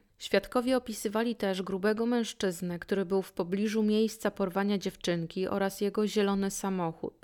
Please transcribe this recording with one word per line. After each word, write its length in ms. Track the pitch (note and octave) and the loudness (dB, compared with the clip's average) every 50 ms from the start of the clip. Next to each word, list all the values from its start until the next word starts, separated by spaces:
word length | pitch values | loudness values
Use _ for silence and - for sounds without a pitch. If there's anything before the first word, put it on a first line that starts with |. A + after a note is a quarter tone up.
| - _ _ - | -14 _ _ -14
Świadkowie 560 | - - - G3 G3 - - B3+ A#3+ B3+ C4 | -2 2 2 2 2 2 0 0 2 2 2
opisywali 580 | B3+ B3 A#3+ G#3+ - - G#3+ G3+ A3 A#3 A#3+ A3+ | 2 0 -2 -6 -4 -4 -2 0 0 0 0 -2
też 260 | - G#3+ F#3+ F#3+ F#3+ | 0 0 0 0 -2
grubego 440 | F#3 F#3+ F#3+ F#3 F#3+ G#3+ G#3+ G#3+ A3+ | -2 -4 -2 0 2 2 2 2 0
mężczyznę, 760 | A#3+ B3 A#3+ A3+ - - - G#3+ F#3+ E3+ - F3+ F3 F3 F3 | 0 2 0 0 -2 -4 -2 -2 -2 -2 -2 -4 -6 -6 -6
który 260 | - - G3+ F#3+ F#3+ | -4 -2 -2 0 0
był 160 | F3 G3 F#3+ | 2 0 0
w 100 | F#3 - | 0 -2
pobliżu 520 | - - F3+ E3+ F#3+ G3 G#3+ A3 G#3 A3 G#3+ | -4 -4 -2 0 0 0 0 0 2 2 4
miejsca 480 | G#3+ G#3+ G#3+ A3 G#3+ G#3+ - - G#3 | 4 4 4 2 2 0 -2 -2 -2
porwania 460 | G#3 - G3 F3+ E3+ G3 G3 G3+ G#3 | 0 -2 -2 0 0 0 2 2 2
dziewczynki, 680 | F#3+ - F#3 - - - F3+ F3 E3+ E3 E3 - F#3 F#3 | 0 -2 -4 -6 -4 -2 0 0 0 -2 -4 -4 -4 -2
oraz 340 | - G3+ G3 G3 G3 F#3+ - | -2 0 0 0 -2 -2 -2
jego 260 | G#3 G3+ G3 G#3+ G#3+ | -2 0 0 0 0
zielony 440 | G3+ G#3 G#3+ G3+ G3 G3 G3 G3 G3 | 2 2 2 2 2 2 2 0 -2
samochód. 640 | - - - G3 F#3+ F#3 F3 E3 E3 - - - - _ | -2 -2 -2 -2 0 0 -2 -2 -4 -6 -8 -10 -10 _